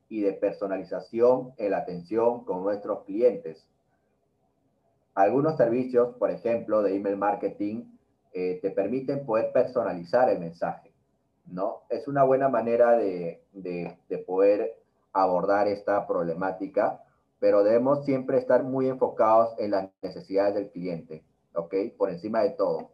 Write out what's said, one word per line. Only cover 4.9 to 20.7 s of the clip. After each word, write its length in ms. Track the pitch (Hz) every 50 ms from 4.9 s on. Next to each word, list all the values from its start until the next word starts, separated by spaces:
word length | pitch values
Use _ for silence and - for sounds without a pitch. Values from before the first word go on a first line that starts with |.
| _ _ _ _ _
Algunos 420 | 98 98 107 120 139 151 160 151
servicios, 600 | - 120 113 120 131 127 127 123 120 120 120 -
por 140 | - 101 95
ejemplo, 500 | 90 - - 113 117 113 113 107 107 107
de 140 | 101 95 98
email 220 | 101 104 98 101
marketing, 680 | 98 101 104 101 101 107 98 - - 104 104 110 120 120 - - _ _ _ _ _ _ _ -
eh, 260 | 90 92 92 90 -
te 100 | - -
permiten 540 | - 98 101 104 127 135 131 147 139 143 -
poder 260 | 120 107 113 113 -
personalizar 800 | - 127 123 - - 120 98 95 90 87 85 - - 120 123 113
el 100 | 98 90
mensaje, 520 | 85 82 - - 90 82 - - - _ _ _ _ _ _ _ _ _ _ _ _
¿no? 360 | - 90 92 98 - - - - _
Es 180 | - - -
una 160 | 139 139 139 135
buena 260 | 131 131 135 139 131
manera 480 | 123 113 113 117 117 117 120 117 120
de, 460 | 117 104 98 90 87 85 82 - - _ _ _
de, 440 | 98 92 90 87 87 87 87 - - _ -
de 80 | 90
poder 600 | 90 90 90 92 95 101 101 104 110 113 113 - - _ _ _ _ _ _ -
abordar 540 | 95 95 90 90 87 92 98 101 104 101
esta 400 | 104 101 101 - 101 101 101 95
problemática, 960 | - 95 90 85 85 82 90 95 95 92 - 98 95 - 101 107 - - - - _ _ _ _ _ _ _
pero 240 | 104 101 101 101 101
debemos 400 | 107 117 120 127 135 147 143 143
siempre 340 | 139 131 131 131 139 135
estar 260 | 127 127 - 127 143 143
muy 240 | 131 135 131 131
enfocados 640 | 131 127 127 120 113 - - 110 110 110 113 113 113 113 113
en 120 | 107 104
las 180 | 104 95 95 - - _
necesidades 540 | 95 90 87 85 - - 95 95 101 104 101
del 140 | 104 101
cliente, 540 | -